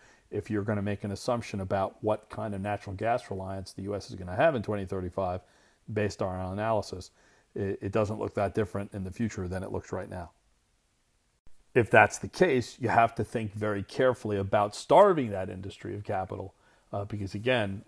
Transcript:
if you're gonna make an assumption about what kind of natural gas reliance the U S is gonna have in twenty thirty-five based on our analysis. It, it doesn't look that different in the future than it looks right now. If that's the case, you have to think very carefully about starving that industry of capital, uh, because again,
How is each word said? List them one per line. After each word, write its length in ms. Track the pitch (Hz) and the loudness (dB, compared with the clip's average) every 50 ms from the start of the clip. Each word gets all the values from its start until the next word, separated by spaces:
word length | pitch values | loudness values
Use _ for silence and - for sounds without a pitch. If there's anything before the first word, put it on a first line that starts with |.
| - - - _ _ _ | -20 -20 -20 _ _ _
if 180 | - 104 - - | -8 -8 -4 -2
you're 140 | 107 104 98 | -2 -2 0
gonna 180 | 110 107 104 | 0 -2 -2
make 220 | 98 104 101 - - | -2 -2 -4 -4 -4
an 80 | 104 | -6
assumption 500 | 98 - - - 123 117 107 - - 101 | -6 -4 -2 -2 -2 -2 -2 -6 -6 -6
about 360 | 95 92 101 98 95 95 - - | -2 0 0 0 0 -2 -4 -2
what 260 | - 107 107 - - _ | 0 0 0 0 -4 _
kind 240 | - - 110 110 101 | -10 -8 -6 -6 -6
of 60 | 95 | -4
natural 340 | 95 104 104 101 - 104 95 | -4 -4 -4 -4 -6 -10 -8
gas 340 | 90 107 107 117 - - - | -2 0 0 0 0 -2 -6
reliance 420 | 98 92 95 95 98 98 95 - | -8 -8 -6 -6 -8 -8 -10 -12
the 120 | - - 95 | -12 -8 -6
U 100 | 101 101 | -4 -4
S 160 | 95 - - | -6 -6 -10
is 60 | 113 | -12
gonna 200 | 92 92 87 90 | -12 -10 -6 0
have 200 | 113 151 165 147 | 2 4 4 4
in 80 | 117 98 | 2 -2
twenty 200 | - 107 101 98 | -2 -4 -4 -4
thirty-five 580 | 92 98 95 90 90 - 98 95 90 90 92 - _ _ _ _ _ _ _ _ - 107 | -4 -4 -4 -4 -4 -4 -2 -2 -2 -4 -6 -8 _ _ _ _ _ _ _ _ -6 -2
based 300 | 107 104 101 - - 104 | -2 -2 -2 -2 -2 -4
on 60 | 95 | -2
our 220 | 92 92 92 92 | -2 -4 -4 -4
analysis. 600 | 95 104 107 113 113 104 - - 95 92 90 - _ _ _ _ _ _ _ _ _ | -4 -2 0 0 0 0 0 -4 -8 -12 -12 -16 _ _ _ _ _ _ _ _ _
It, 240 | 107 101 98 98 - 110 | -4 -2 -2 -4 -4 -4
it 80 | 101 | 0
doesn't 260 | - 113 107 101 110 | 2 2 2 2 0
look 160 | 107 104 104 - | -4 -4 -4 0
that 220 | - 101 98 - | 0 -2 0 0
different 400 | 113 107 - - 101 101 - - | 0 -2 -2 -4 -8 -8 -6 -8
in 80 | 101 92 | -8 -8
the 80 | 92 | -8
future 360 | - - 117 104 - - 92 | -4 -4 -4 -4 -4 -6 -6
than 140 | 87 92 92 | -4 -6 -6
it 100 | 95 101 | -6 -6
looks 200 | 104 92 - - | -6 -6 -6 -6
right 180 | 101 95 92 95 | -8 -8 -6 -8
now. 220 | 98 90 85 85 _ _ _ _ _ _ _ _ _ _ _ _ _ _ _ _ _ _ _ _ _ _ _ - - - _ _ _ | -10 -10 -12 -12 _ _ _ _ _ _ _ _ _ _ _ _ _ _ _ _ _ _ _ _ _ _ _ -18 -18 -18 _ _ _
If 160 | 127 110 - | 4 4 8
that's 260 | - 113 104 101 - | 10 10 10 10 6
the 100 | - - | -4 -8
case, 500 | 98 - - 185 175 135 127 113 - - - | -10 2 4 4 4 4 2 0 -2 -6 -4
you 100 | 131 107 | -2 4
have 240 | 90 110 117 113 - | 6 6 6 6 4
to 100 | - 107 | -2 -6
think 300 | - - 117 110 104 104 | -4 -2 -4 -4 -4 -4
very 300 | 104 104 107 101 101 101 | -2 -2 -2 -2 -2 -4
carefully 540 | - - - 131 127 123 - - 107 104 | -6 0 2 2 2 2 0 -2 -2 -2
about 380 | 98 98 98 107 107 104 107 - | 0 0 2 4 2 2 2 0
starving 540 | - - - 139 170 208 202 175 156 127 110 | -8 2 6 8 10 10 8 6 4 0 -2
that 220 | 101 92 95 95 | -2 -4 -4 -6
industry 420 | 98 92 95 95 - - - 101 101 | -8 -10 -10 -12 -12 -10 -10 -8 -8
of 100 | 101 104 | -8 -4
capital, 520 | - 104 92 92 - 98 95 92 95 - _ _ _ _ _ _ _ | -4 -2 -2 -2 -4 -6 -8 -10 -12 -14 _ _ _ _ _ _ _
uh, 140 | - 101 101 | -8 -8 -6
because 300 | 101 107 104 101 95 - | -6 -6 -6 -6 -6 -6
again, 480 | 104 110 127 127 120 104 98 98 104 - | -2 0 2 2 2 2 -2 -4 -8 -10